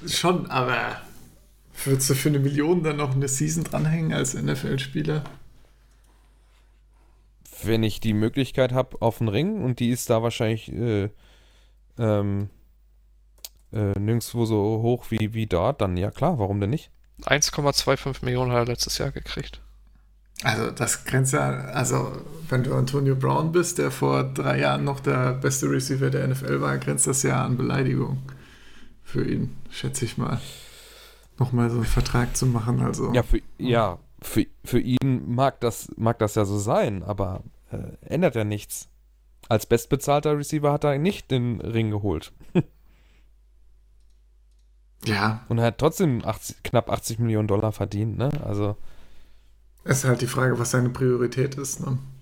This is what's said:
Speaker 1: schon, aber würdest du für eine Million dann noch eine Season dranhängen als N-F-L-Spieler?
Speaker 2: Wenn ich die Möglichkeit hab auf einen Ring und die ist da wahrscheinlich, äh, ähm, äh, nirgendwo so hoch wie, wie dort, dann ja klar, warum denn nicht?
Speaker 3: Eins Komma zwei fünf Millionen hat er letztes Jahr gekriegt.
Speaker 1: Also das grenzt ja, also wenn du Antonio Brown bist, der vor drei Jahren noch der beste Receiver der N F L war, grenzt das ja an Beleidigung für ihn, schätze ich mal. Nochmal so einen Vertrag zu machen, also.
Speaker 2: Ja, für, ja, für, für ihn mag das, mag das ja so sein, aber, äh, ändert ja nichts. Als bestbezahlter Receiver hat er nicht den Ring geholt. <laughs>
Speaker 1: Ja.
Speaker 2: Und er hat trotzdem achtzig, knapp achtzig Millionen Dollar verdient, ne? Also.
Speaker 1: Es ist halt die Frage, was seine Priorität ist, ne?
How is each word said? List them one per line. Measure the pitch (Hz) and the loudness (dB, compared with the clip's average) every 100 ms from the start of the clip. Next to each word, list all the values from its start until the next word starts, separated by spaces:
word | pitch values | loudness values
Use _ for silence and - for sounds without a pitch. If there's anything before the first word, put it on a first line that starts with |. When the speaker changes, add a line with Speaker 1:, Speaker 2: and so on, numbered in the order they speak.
| - | -4
Speaker 1:
schon, | - 175 180 131 | 0 2 0 0
aber | 135 127 117 113 113 - - - - - _ - - | -2 0 0 -2 -8 -14 -20 -20 -20 -20 _ -20 -8
würdest | 139 135 - | 0 2 2
du | 131 | 2
für | 156 | 2
eine | 143 | 4
Million | 139 143 151 180 | 2 2 4 4
dann | 156 143 | 2 0
noch | 147 | 0
eine | 131 139 | 0 0
Season | - 151 165 151 | 0 0 0 -2
dranhängen | 147 156 160 160 | 0 2 2 0
als | 151 139 | 0 -2
N-F-L-Spieler? | - 147 143 147 139 - 156 151 151 151 - - - - - _ _ _ _ _ _ _ _ _ _ _ _ _ _ _ _ - - | -2 -2 -2 -2 -4 -2 -4 -2 -2 -4 -14 -20 -20 -20 -20 _ _ _ _ _ _ _ _ _ _ _ _ _ _ _ _ -20 -8
Speaker 2:
Wenn | 98 113 | 0 2
ich | 110 - | 2 0
die | 110 | 0
Möglichkeit | 107 110 - 127 - 127 | 2 2 0 -2 2 2
hab | 127 127 - | 2 -2 0
auf | 117 - | -2 0
einen | 113 | 0
Ring | 101 180 214 | 2 0 0
und | 127 120 | -2 0
die | 120 | 0
ist | 123 - | 0 2
da | 113 | 2
wahrscheinlich, | 117 - 110 107 - | 2 0 0 -2 -6
äh, | - 117 107 98 - - - - - - _ _ - | -4 0 0 0 -6 -20 -20 -20 -20 -20 _ _ -2
ähm, | 113 104 101 101 101 - - _ _ _ _ _ _ _ - - _ | 2 2 2 0 -4 -10 -20 _ _ _ _ _ _ _ -20 -20 _
äh, | 110 101 98 | -2 0 0
nirgendwo | 104 117 - 120 113 | 0 0 -2 -2 2
so | 110 101 110 | 2 2 2
hoch | 117 120 - | 2 0 0
wie, | 110 107 | -2 0
wie | 113 110 | -2 0
dort, | 85 104 147 | 2 2 2
dann | 101 90 | 0 0
ja | 101 | -2
klar, | - 151 156 | 0 0 2
warum | 95 101 | 0 0
denn | 101 | 0
nicht? | 147 - - - - - | 0 -4 -20 -20 -10 0
Speaker 3:
Eins | 139 - | 2 2
Komma | - 143 | 2 0
zwei | - - 135 | 2 2 0
fünf | 139 131 | 0 -4
Millionen | 127 123 127 | -2 0 2
hat | 120 | 2
er | 120 | 0
letztes | 120 - - | -2 -4 -2
Jahr | 139 | -4
gekriegt. | - - - - - - - - - _ _ _ - | -4 -8 -8 -8 -14 -20 -20 -20 -20 _ _ _ -4
Speaker 1:
Also | - 110 117 | -2 -2 -4
das | - 117 - | -2 -2 -2
grenzt | - 131 131 | 0 2 2
ja, | 147 139 131 - | 2 0 -2 -6
also | 147 139 131 113 - - - - | -4 0 0 -2 -8 -12 -12 -2
wenn | 127 | 0
du | 123 | 2
Antonio | 131 127 143 135 131 | 0 2 2 2 2
Brown | 131 139 160 | 2 2 2
bist, | 175 175 - | 2 2 0
der | 139 | -2
vor | 135 139 135 | 0 2 2
drei | 135 135 139 135 | 0 -2 0 2
Jahren | 139 139 143 | 2 2 -2
noch | 135 | -2
der | 143 135 127 | 0 2 0
beste | 131 135 135 147 | 0 0 0 0
Receiver | 139 131 135 135 | 0 0 0 0
der | 135 | 0
N | 131 | 0
F | 131 | -2
L | 135 139 | -2 -2
war, | 139 139 | 0 -2
grenzt | 135 143 143 | -2 0 0
das | 135 | 2
ja | 135 131 127 | 2 0 0
an | 123 | 0
Beleidigung | 127 135 135 127 117 135 - - - - - - - - | 0 0 0 0 -2 -4 -8 -16 -20 -20 -20 -18 -18 -18
für | - - 135 | -6 -2 -2
ihn, | - - - - | -2 -4 -6 -12
schätze | - 131 131 127 | -8 -6 -4 -4
ich | - | -4
mal. | 117 - - - - - - - - - - - | -2 -4 -6 -16 -20 -20 -20 -20 -20 -20 -20 -2
Nochmal | 127 120 117 | 0 2 2
so | 120 | 2
einen | 113 | 2
Vertrag | - 127 120 123 - | 2 4 2 0 2
zu | 131 | 2
machen, | 120 113 123 | 2 0 0
also. | 123 - - | 0 0 2
Speaker 2:
Ja, | 123 | 2
für, | - - - - | 4 2 0 -6
ja, | 127 117 104 85 - - | 2 4 2 -2 -14 -16
für, | - - - - | -2 0 0 -6
für | - 123 | 0 0
ihn | 117 127 135 127 69 120 | 2 2 2 0 0 2
mag | 135 - | 2 2
das, | 120 - - - | -2 -2 -12 0
mag | 113 117 | 0 2
das | 107 113 | 0 2
ja | 98 | 2
so | 104 | 0
sein, | 104 175 165 98 | 2 2 2 -2
aber, | 92 101 92 95 - - - | -6 -4 -4 -4 -12 -20 -12
äh, | 110 - - - | -10 -10 -14 -4
ändert | 160 180 117 | 2 2 2
ja | 104 | -2
nichts. | 104 - - - - _ _ _ - - | -4 -8 -14 -14 -20 _ _ _ -20 0
Als | 113 - | 0 4
bestbezahlter | 117 - 135 - 143 151 147 | 0 2 -2 2 2 2 0
Receiver | 143 151 147 | 0 0 2
hat | 143 147 | 2 2
er | 139 | 2
nicht | 175 - - | 0 -2 -2
den | 131 120 113 | 0 0 -2
Ring | 92 113 110 | -2 0 0
geholt. | 104 101 76 - - - | 0 0 -2 -6 -20 0
<laughs> | 180 - - - - - - - - _ _ - - _ - - - _ _ _ _ _ _ _ _ | 0 0 -12 -20 -20 -20 -20 -20 -20 _ _ -20 -20 _ -20 -20 -20 _ _ _ _ _ _ _ _
Speaker 1:
Ja. | 113 101 107 110 - | -2 0 0 -2 -2
Speaker 2:
Und | 117 | 2
er | 117 | 2
hat | 107 | 4
trotzdem | 147 - 170 117 | 0 4 2 2
achtzig, | - 110 - - | -2 -6 -8 -10
knapp | - 120 - | 0 0 2
achtzig | 101 - 113 | -4 -2 -2
Millionen | 117 107 107 | 2 2 2
Dollar | 104 107 | 2 2
verdient, | - 101 104 110 101 | -2 -4 -2 -2 0
ne? | 131 147 - | -2 -2 -2
Also. | 104 104 104 - - - - - - - - - - | -2 -2 -2 -10 -12 -16 -18 -20 -20 -20 -20 -20 -12
Speaker 1:
Es | - 131 | 0 2
ist | 131 | 2
halt | 120 | 2
die | 117 | 0
Frage, | - 127 120 | 2 2 2
was | 120 | 2
seine | 127 123 | 2 2
Priorität | 127 131 123 120 - 131 143 | 2 2 2 0 0 -2 -2
ist, | 135 - | -8 -6
ne? | 147 131 - - | -4 -4 -6 -16